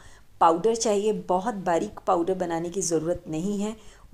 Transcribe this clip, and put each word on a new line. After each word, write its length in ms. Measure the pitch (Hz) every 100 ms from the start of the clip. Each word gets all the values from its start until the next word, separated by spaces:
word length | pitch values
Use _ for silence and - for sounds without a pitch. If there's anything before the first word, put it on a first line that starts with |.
| - - - -
पाउडर 340 | 170 330 214
चाहिए। 380 | 226 226 202 214
बहुत 420 | 185 - 180 202
बारीक 460 | 202 185 165 208 - -
पाउडर 280 | 180 170
बनाने 360 | 185 175 165 170
की 120 | 190
ज़रूरत 420 | 170 160 160 175 -
नहीं 320 | 156 190 202
है, 160 | 208 226 - - -